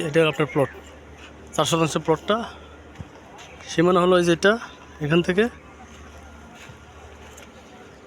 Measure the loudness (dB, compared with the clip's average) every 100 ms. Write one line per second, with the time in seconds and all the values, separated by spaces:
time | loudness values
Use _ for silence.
0 | -2 0 0 0 -2 0 -2 -4 -20 -20
1 | -20 -20 -20 -20 -10 -4 0 0 0 -2
2 | -2 -2 0 -4 -4 -16 -20 -20 -20 -20
3 | -20 -20 -20 -20 -20 -20 -8 0 2 4
4 | 4 4 2 2 2 0 -4 -20 -20 -8
5 | 0 0 0 0 -2 -4 -20 -20 -20 -20
6 | -20 -20 -20 -20 -20 -20 -20 -20 -20 -20
7 | -20 -20 -20 -20 -20 -20 -20 -20 -20 -20